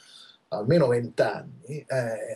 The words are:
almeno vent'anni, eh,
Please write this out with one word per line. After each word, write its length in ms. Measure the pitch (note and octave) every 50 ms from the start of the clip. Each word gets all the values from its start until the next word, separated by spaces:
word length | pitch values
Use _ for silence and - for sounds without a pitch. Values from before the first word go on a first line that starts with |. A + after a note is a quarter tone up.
| - - - - - - - _ _ -
almeno 400 | - F2+ G#2 A#2 D#3 F3 D3+ B2
vent'anni, 960 | A#2+ A#2+ A#2+ A#2 - - C3+ A2 G2+ E2 - - - - - - D3 D3+ -
eh, 480 | - C3 C3 B2 A2+ A2+ G#2+ A2 - A2